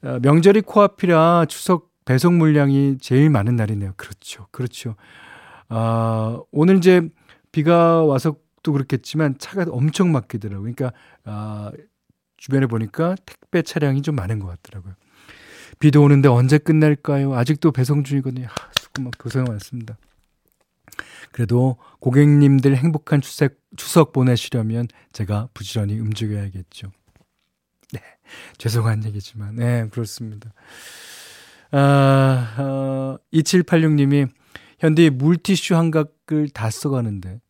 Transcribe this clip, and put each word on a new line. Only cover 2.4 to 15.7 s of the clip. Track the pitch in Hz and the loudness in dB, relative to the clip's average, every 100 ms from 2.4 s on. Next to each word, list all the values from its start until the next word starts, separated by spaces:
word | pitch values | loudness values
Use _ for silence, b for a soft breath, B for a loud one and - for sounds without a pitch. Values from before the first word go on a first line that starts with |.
| 156 147 139 139 139 131 | 4 2 2 2 0 -2
제일 | - 131 151 | 0 2 4
많은 | 135 101 120 | 2 0 0
날이네요." | 107 107 98 95 | -2 -4 -8 -12
그렇죠. | - - - - 98 | -18 -18 -20 -20 -20
그렇죠. | - 123 - 113 107 B B B B B B _ | -12 -12 -10 -14 -14 B B B B B B _
아, | 113 113 113 113 113 110 117 - | -4 -2 -2 -2 -2 -4 -8 -8
오늘 | 143 165 190 | 0 2 4
이제 | 180 180 165 _ b b _ | 6 4 2 _ b b _
비가 | - 151 170 170 165 | -2 2 4 4 4
와서 | 156 135 160 143 _ _ | 2 0 -2 -6 _ _
또 | - | -4
그렇겠지만 | 139 131 127 - 151 151 135 | -2 -2 -6 -4 -2 -2 -4
차가 | - 196 170 | -8 -6 -4
엄청 | 123 147 147 180 | -2 -2 0 0
막히더라고요. | 147 110 113 104 98 107 120 | 0 -4 -10 -10 -10 -10 -6
그러니까, | 127 b b b | -8 b b b
아, | - 104 107 104 104 - _ _ _ _ _ _ | -14 -12 -10 -10 -12 -16 _ _ _ _ _ _
주변에 | - 135 131 | -4 0 0
보니까 | 113 110 - 165 190 - | -2 -6 -4 -4 -4 -10
택배 | - _ 175 | -20 _ -4
차량이 | 160 - 143 135 | -4 -2 -2 -2
좀 | 143 147 | -2 -4
많은 | 95 110 | -4 -6
것 | 95 | -8
같더라고요. | 87 - 98 92 92 B B B B B B B | -14 -18 -18 -18 -20 B B B B B B B